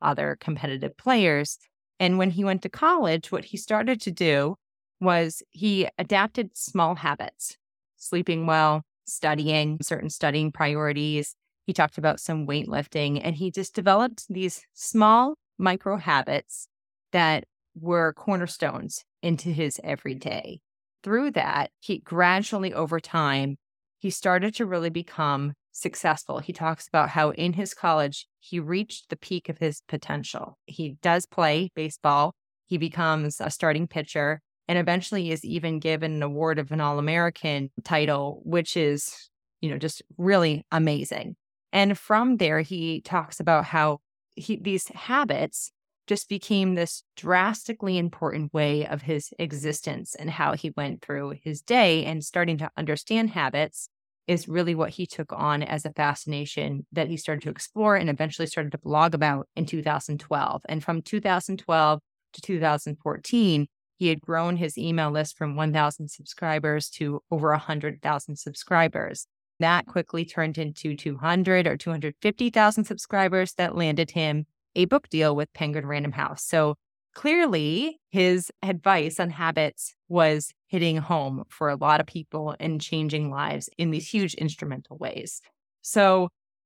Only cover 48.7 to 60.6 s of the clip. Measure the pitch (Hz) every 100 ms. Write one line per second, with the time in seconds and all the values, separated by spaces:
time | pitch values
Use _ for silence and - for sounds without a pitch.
48.7 | 147 151 147 135 151 - - 165 143 147
49.7 | 151 - - 180 - 156 156 143 147 156
50.7 | 147 143 - - 143 143 147 156 147 -
51.7 | 247 190 160 - 160 147 180 170 156 160
52.7 | - 151 151 - 226 226 180 135 143 156
53.7 | - - _ _ _ - 170 170 165 170
54.7 | 160 160 - 175 - 156 - 147 147 -
55.7 | 151 151 151 147 143 156 143 147 - 143
56.7 | 139 - 165 151 160 - 151 156 - -
57.7 | 214 214 196 165 139 156 - 160 165 147
58.7 | - - 151 165 160 151 139 - - -
59.7 | 160 151 147 - 147 - 143 135 143